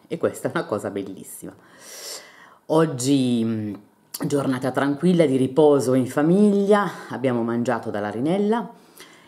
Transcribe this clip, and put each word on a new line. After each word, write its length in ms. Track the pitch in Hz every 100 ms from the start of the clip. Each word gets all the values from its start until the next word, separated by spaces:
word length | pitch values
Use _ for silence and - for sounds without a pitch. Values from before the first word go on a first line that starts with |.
| -
e 120 | 170
questa 300 | 104 - 131
è 20 |
una 120 | 165 -
cosa 240 | 104 104
bellissima. 680 | 101 98 92 - - 87 - _ - - - - - - - - _ -
Oggi, 760 | 160 160 131 127 143 127 120
mm, 320 | 113 110 104 98 - _ _ - 151
giornata 460 | 143 135 123 127
tranquilla 520 | 131 139 143 175 170
di 140 | 147 131
riposo 560 | 131 160 151 143 120
in 140 | 131 123
famiglia, 1000 | 147 156 190 208 202 196 208 185 - -
abbiamo 340 | 117 127 120
mangiato 460 | 117 117 120 113 113
dalla 220 | 104 104
Rinella, 600 | 107 151 196 208 233 - - _ - - -